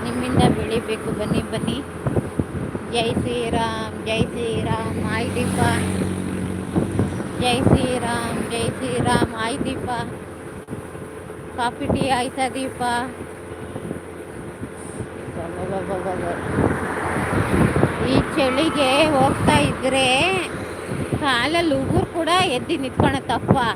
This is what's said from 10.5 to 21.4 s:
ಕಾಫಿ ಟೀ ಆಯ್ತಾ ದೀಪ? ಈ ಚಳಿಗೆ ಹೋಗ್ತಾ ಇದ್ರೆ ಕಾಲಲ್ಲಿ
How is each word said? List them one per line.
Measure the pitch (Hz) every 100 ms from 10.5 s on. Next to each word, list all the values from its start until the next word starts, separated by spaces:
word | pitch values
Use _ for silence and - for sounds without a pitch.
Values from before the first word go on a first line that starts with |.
| - - - - - - - - - - -
ಕಾಫಿ | 240 247 269
ಟೀ | - 269 254
ಆಯ್ತಾ | 247 - 262 269
ದೀಪ? | 262 - 247 240 254 - - - - - - - - - - - - - - - - - - - - - - 170 170 175 185 190 180 185 190 180 175 175 - - - - - - - - - - - - - - - - 240
ಈ | 262 -
ಚಳಿಗೆ | 302 262 262 320 294 262 277 311
ಹೋಗ್ತಾ | 277 262 254 262 294 285
ಇದ್ರೆ | 226 254 269 262 254 349 381 302 - - - - - - -
ಕಾಲಲ್ಲಿ | 294 240